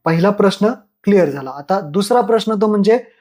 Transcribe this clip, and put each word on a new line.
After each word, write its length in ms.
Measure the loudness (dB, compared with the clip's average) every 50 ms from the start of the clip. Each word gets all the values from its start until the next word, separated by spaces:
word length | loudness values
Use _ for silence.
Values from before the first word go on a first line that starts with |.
| _
पहिला 240 | -2 0 0 0 0
प्रश्न 380 | 2 2 0 0 0 0 -2 -2 -2 -4 _ _ _ _ _
क्लिअर 260 | 2 2 4 2 2
झाला. 200 | -2 -6 -10 -12
आता 300 | -12 -12 -6 -4 -4 -4
दुसरा 420 | -4 -4 -4 -4 0 2 0 0
प्रश्न 320 | 2 2 0 0 0 -2 -2 0
तो 60 | 0
म्हणजे 300 | 0 0 2 2 2 2 0 -2 -8 _ _